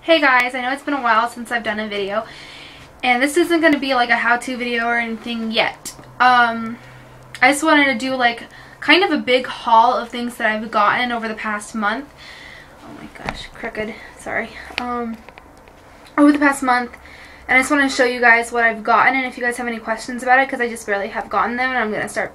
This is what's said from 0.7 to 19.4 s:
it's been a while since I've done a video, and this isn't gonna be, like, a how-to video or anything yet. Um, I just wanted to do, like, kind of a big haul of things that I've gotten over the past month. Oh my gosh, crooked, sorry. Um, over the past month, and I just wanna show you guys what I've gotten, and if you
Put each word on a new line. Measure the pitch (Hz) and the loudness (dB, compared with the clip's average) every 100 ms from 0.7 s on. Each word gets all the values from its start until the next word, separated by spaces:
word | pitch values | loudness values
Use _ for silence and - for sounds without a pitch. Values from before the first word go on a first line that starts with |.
it's | 277 | -6
been | - | -4
a | 285 | -2
while | 240 220 233 | 2 2 2
since | 240 233 | -4 -6
I've | 240 | -6
done | 220 214 | -4 -4
a | 214 | -4
video, | 202 196 208 226 - - - - - - - | -4 -4 -4 -6 -16 -20 -20 -20 -20 -20 -6
and | 254 247 | 0 2
this | 285 320 | 2 2
isn't | 339 339 | 2 4
gonna | 320 285 | 4 2
be, | 269 254 | 0 0
like, | 240 | 2
a | 233 | 2
how-to | 220 240 247 254 | 2 0 -2 -6
video | 240 240 233 | -4 -2 0
or | 233 | -2
anything | 233 226 233 233 226 | -2 -6 -8 -6 -4
yet. | 220 - - - - - - | -2 -2 -4 -16 -16 -20 2
Um, | 247 247 240 226 226 240 - - - - - - | 4 6 4 0 -8 -10 -16 -20 -20 -20 -20 2
I | 254 | 2
just | 285 | 4
wanted | 320 302 277 | 4 4 4
to | 240 | 0
do, | 262 | -2
like, | 262 240 233 - - - - | 0 0 -2 -12 -20 -20 -10
kind | - 320 | 2 4
of | 392 | 4
a | 285 | 0
big | 220 247 254 | 2 0 0
haul | - - 226 233 240 | -8 4 6 6 2
of | 233 | -4
things | 240 240 233 | -8 -8 -2
that | 226 | -2
I've | 220 220 | -2 -2
gotten | 220 208 226 247 | 0 2 2 -2
over | 240 220 | -4 -6
the | |
past | 220 220 214 - | -6 -6 -6 -8
month. | 226 208 233 294 - - - - - - - | -4 -2 -4 -8 -18 -20 -20 -20 -20 -20 -20
Oh | - - | -20 -18
my | - - | -18 -14
gosh, | - - - | -12 -12 -16
crooked, | - 233 214 214 214 - - | -14 -12 -8 -10 -10 -18 -16
sorry. | - 208 220 - - - | -8 -6 -6 -12 -8 -6
Um, | 247 240 233 220 - - - - - - - - - - | -4 -6 -6 -8 -14 -20 -20 -20 -20 -20 -20 -20 -8 4
over | 294 | 4
the | 294 | 6
past | 285 269 | 2 2
month, | 262 247 240 - - - - - - | 0 0 -2 -12 -20 -20 -20 -20 0
and | 254 | 2
I | |
just | 262 | 4
wanna | 294 269 | 2 2
show | 269 254 | 2 0
you | 247 | 4
guys | 240 233 233 | 4 4 2
what | 240 | 0
I've | 226 214 | 0 0
gotten, | 214 226 - 269 | 2 4 4 2
and | 254 | -4
if | |
you | 247 | -4